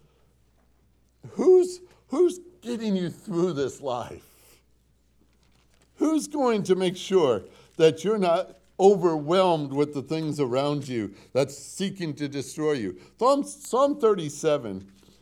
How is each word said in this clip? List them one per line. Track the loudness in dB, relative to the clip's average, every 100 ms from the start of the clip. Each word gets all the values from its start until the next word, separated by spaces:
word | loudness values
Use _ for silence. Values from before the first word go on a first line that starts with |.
| _ _ _ _ _ _ _ _ _ _ _ _ -14
who's, | 2 6 6 4 -6 -20 _ -6
who's | 2 2 0 -16 -16 -10
getting | -6 -2 -2
you | -2
through | -8 -6 -2 -2
this | -2 -6 -6
life? | -8 -6 -8 -14 _ _ _ _ _ _ _ _ _ _ _ _ _ _ _ _ _ -2
Who's | 0 0 -2
going | -2 0 0
to | 0 0
make | 0 -4
sure | 0 2 4 0 -4 -20 -10 4
that | 4 4
you're | -2 0
not | 0 0 -2 -12 _ 4
overwhelmed | 6 6 2 0 0 2 4 2 0
with | -2 -2
the | -2
things | -6 -4 -4 -2
around | 0 0 0 -4 -4
you | -6 -6 -10 -6
that's | -2 -2 -6
seeking | -14 -6 -6 -6 -8 -6
to | -8
destroy | -8 -10 -4 -2
you? | -2 -4 -10 -16 -2
Psalm, | 0 0 -2
Psalm | -10 -4 0 0 2
thirty-seven | 0 0 -4 -4 -2 -2 -4 -10 -14 _ _ _